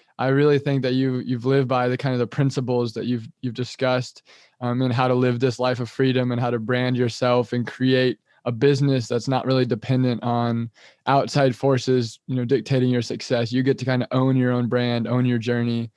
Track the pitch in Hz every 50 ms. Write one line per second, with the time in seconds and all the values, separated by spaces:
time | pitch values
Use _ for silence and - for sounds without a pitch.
0 | _ _ _ - 123 131 135 139 147 147 143 139 - 147 139 135 123 127 127 131
1 | 135 131 127 127 - 120 127 120 113 131 135 139 131 123 131 127 123 123 127 -
2 | - 135 127 123 120 - - - 139 135 - 143 127 123 123 120 120 117 - 113
3 | 101 120 123 117 113 - - _ - 123 113 123 120 - - - 127 127 127 123
4 | 120 - - - _ _ - - - _ _ - 123 120 120 127 131 127 117 135
5 | 131 127 127 127 127 127 120 120 135 127 117 - 127 127 127 120 123 - - -
6 | 135 131 123 127 127 123 120 120 127 120 120 117 110 117 123 123 127 127 127 123
7 | 123 113 - - 127 123 123 123 117 - 120 123 113 - - - 131 131 131 127
8 | 127 127 117 - _ _ _ _ - 123 117 113 139 143 143 131 143 139 135 127
9 | 117 - 120 117 - 139 131 127 - 127 131 131 127 117 123 107 - - 131 127
10 | 127 123 120 107 - 120 120 120 120 120 117 117 117 117 - _ - - _ _
11 | - 127 139 139 107 110 - 143 135 131 117 - - 139 135 123 - 131 131 127
12 | 117 113 - - _ - 131 127 123 120 135 123 107 - 139 127 127 127 123 120
13 | 113 - 117 110 - - 127 117 117 107 123 131 127 139 131 - 123 131 127 123
14 | - - - 131 131 131 131 131 123 127 123 123 120 110 123 123 123 120 120 120
15 | 117 117 123 127 127 123 123 117 110 123 120 120 120 120 117 117 113 110 _